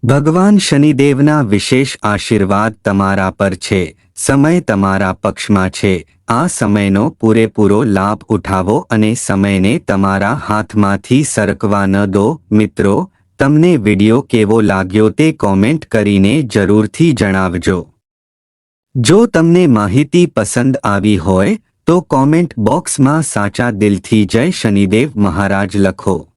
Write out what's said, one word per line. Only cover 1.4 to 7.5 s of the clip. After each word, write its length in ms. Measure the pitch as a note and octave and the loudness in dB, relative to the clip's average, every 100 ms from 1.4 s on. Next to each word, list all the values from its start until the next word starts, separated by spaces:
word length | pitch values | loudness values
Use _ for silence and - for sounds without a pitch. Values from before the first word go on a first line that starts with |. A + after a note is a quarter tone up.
વિશેષ 560 | A#2 G2+ - B2+ C3+ - | 0 -2 0 0 -2 -4
આશીર્વાદ 720 | G#2+ G#2 - G#2+ G2 G2 A2 | -4 -4 -2 -2 0 0 -2
તમારા 580 | G#2+ - G2 G2 G2 F#2+ | -4 -2 0 0 0 -2
પર 220 | F#2 G2 F#2 | -2 -4 -4
છે, 420 | - G2+ E2+ - _ - | -4 -4 -4 -10 _ -10
સમય 460 | - C#3 D3 F3+ | -2 2 2 0
તમારા 520 | - G2+ G2 F#2+ G2 | 0 0 0 0 -2
પક્ષમાં 560 | F#2 G#2 F#2 - G2+ F#2+ | -4 -6 -6 -2 0 0
છે. 380 | - G#2 F#2 - _ - | -2 -2 -2 -6 _ -4
આ 200 | A#2 E3+ | -2 -2
સમયનો 640 | - G#2+ G#2 G2+ G2 B2+ | -2 -2 0 2 0 0
પૂરેપૂરો 760 | - A2+ A2 A2+ | -2 0 2 0